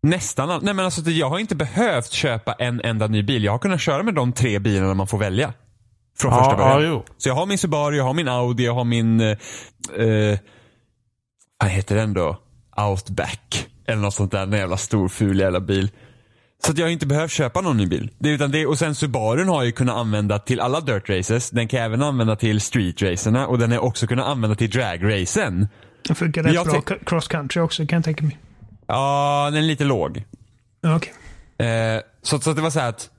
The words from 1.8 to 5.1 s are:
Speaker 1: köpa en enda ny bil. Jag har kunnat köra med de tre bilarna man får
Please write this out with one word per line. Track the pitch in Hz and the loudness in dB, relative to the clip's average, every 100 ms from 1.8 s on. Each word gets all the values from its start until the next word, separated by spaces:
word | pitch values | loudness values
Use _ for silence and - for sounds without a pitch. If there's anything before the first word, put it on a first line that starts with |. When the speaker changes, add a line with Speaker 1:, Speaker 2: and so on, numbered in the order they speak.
| 233 147 - | 0 0 -2
Speaker 1:
köpa | - 147 113 - | -2 -2 -2 -4
en | 117 123 120 | -4 -2 -2
enda | 117 110 107 | -2 -2 0
ny | 107 | 0
bil. | 101 131 | 0 0
Jag | 104 | 0
har | 117 | 0
kunnat | 202 180 | 0 0
köra | - 143 | 0 0
med | 214 | 0
de | 170 123 | 0 0
tre | 123 131 101 | 0 0 2
bilarna | 104 98 95 | 2 2 2
man | 95 | 0
får | 95 | 0